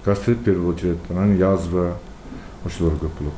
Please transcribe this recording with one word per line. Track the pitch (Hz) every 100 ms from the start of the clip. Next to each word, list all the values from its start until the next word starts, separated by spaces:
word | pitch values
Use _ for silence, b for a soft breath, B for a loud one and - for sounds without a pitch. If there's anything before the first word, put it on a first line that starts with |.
| 101
гастрит | 101 - 117 110
первый | 90 87
очередь, | 82 87 82 -
анан | 90 101 95
язва, | 95 95 85 90 87 87 - B B B B B
ошолор | - - 82
көп | 76 80 -
болот | 73